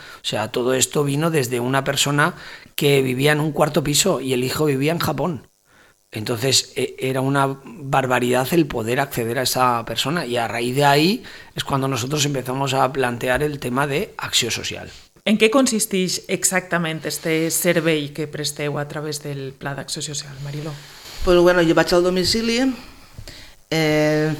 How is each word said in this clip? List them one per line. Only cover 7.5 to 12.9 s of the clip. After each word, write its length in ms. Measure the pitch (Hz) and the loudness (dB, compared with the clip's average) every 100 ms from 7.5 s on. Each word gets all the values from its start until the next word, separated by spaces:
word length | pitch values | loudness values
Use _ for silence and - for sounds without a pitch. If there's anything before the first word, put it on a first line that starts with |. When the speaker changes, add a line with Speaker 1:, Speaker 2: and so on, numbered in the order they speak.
| 139 | -2
Speaker 1:
barbaridad 840 | - 226 135 139 131 123 123 123 131 | -12 -14 -2 0 2 2 2 2 2
el 160 | 175 147 | 2 2
poder 320 | 127 110 127 | 0 -2 -2
acceder 400 | 135 - 113 123 | -2 -2 -2 0
a 40 | |
esa 400 | 127 - 127 120 113 | -2 2 2 2 -2
persona 400 | 113 135 175 131 | -4 -2 -2 -2
y 100 | 120 | -2
a 120 | 113 | -2
raíz 260 | 113 120 127 | -2 -2 4
de 80 | 143 | 6
ahí 380 | 143 160 240 - - - - | 6 6 2 -4 -18 -14 -8
es 80 | |
cuando 240 | - 139 135 | -4 -2 0
nosotros 380 | 131 127 151 147 | -2 -2 -2 -2
empezamos 480 | 139 123 131 139 | -2 -4 -4 -2
a 180 | 131 131 | 2 2